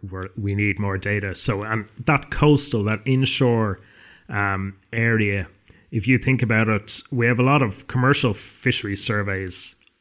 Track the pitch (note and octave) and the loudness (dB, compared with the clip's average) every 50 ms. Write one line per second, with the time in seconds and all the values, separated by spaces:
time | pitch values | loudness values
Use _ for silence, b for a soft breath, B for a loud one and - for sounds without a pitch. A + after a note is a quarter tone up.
0 | - G2 F#2 F#2 F#2 F#2 - - G2+ G2+ G2+ G2+ G#2 G#2 G2 G2 G#2 G2+ F#2+ F#2+ | -14 -12 -10 -10 -10 -10 -8 -6 -4 -2 0 0 0 0 0 -2 -2 -2 -2 -2
1 | F#2+ G2+ G#2 G#2 G2 G2 F2 - - - A2 G2 G#2 G#2+ A2 A2+ G#2 - - - | -2 -2 -2 -2 -2 -4 -6 -4 -4 -4 -4 -4 -4 -4 -4 -4 -4 -8 -12 -6
2 | B2 - D#3 C#3 - - - - D3 D3+ D3 C3+ - - - A2+ G2+ G#2 G#2+ G#2+ | -2 0 0 0 -2 -4 -2 2 4 6 6 4 2 0 -2 -2 0 0 -2 -2
3 | - C3+ C3 C3 C3+ C3 - - C#3 B2 A#2 A2+ A2 G#2+ F#2+ b b b b b | 0 0 0 2 0 0 0 2 2 2 4 2 0 -2 -2 b b b b b
4 | b b b b b - - G2+ G2+ G2+ G2 F#2+ F#2+ G2 G2 - _ _ - A#2 | b b b b b -8 -4 -2 -2 -2 -2 -2 -4 -6 -8 -12 _ _ -4 0
5 | A#2 A#2 A2+ A2 G#2+ G2+ G2 G2 F2+ - - _ b b b b b b - A2+ | 2 2 2 2 2 2 0 -2 -4 -6 -10 _ b b b b b b -6 -2
6 | G2+ - C3 B2 - C3+ C3 A#2+ B2+ G#2+ A#2 A2 A2 A2 A2 G2+ G2+ - - - | 2 2 2 4 4 2 2 2 2 2 2 2 4 2 2 0 -2 -4 -6 -8
7 | - - - B2 A#2 A#2 B2 A2+ B2+ C3 C#3+ D3 C3+ A2 G2 - - - - C3 | -6 -4 -2 0 2 2 2 4 4 4 4 4 2 0 -2 -6 -12 -4 -2 0
8 | B2+ C3 C#3 - - B2 G2+ - - - - - - C3 B2 - - G#2 G2+ G2 | 4 4 4 4 2 0 0 -2 -6 -12 -16 -4 -2 -2 -2 -2 -4 -4 -4 -4
9 | - - A2+ G#2 G2+ G2+ G2 F#2+ F#2+ F#2 F2+ - - - - _ _ _ _ _ | -2 -2 -2 -2 -2 -2 -4 -4 -6 -8 -8 -10 -10 -12 -14 _ _ _ _ _